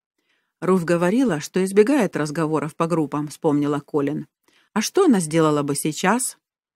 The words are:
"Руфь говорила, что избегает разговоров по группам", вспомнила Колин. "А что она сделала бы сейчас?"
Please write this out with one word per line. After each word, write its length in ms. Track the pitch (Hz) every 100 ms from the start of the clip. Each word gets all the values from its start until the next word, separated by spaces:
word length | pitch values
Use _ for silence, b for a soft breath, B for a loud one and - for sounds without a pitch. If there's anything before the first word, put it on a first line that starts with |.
| _ _ _ _ _ -
"Руфь 240 | 165 190
говорила, 540 | 165 170 175 233 247 151
что 260 | - 185
избегает 520 | 190 196 220 285 180 156
разговоров 580 | 151 151 156 156 151
по 140 | - 165
группам", 400 | 170 143 147 147
вспомнила 500 | - 156 147 147 143
Колин. 480 | - 151 143 151 151 _ _ _ _
"А 80 | 214
что 240 | - 359
она 160 | 370 196
сделала 420 | 156 165 156 147
бы 140 | 143 143
сейчас?" 600 | 156 - 185 240 - - _ _ _